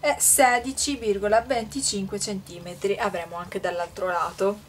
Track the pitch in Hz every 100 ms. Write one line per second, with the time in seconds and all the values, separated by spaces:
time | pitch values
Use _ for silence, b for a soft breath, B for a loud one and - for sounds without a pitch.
0 | 587 - - - 262 240 247 269 - 269
1 | 226 196 202 220 233 254 220 277 - 208
2 | 196 202 208 196 - 175 170 180 196 202
3 | 220 185 170 170 175 202 180 175 170 -
4 | 185 175 165 170 196 208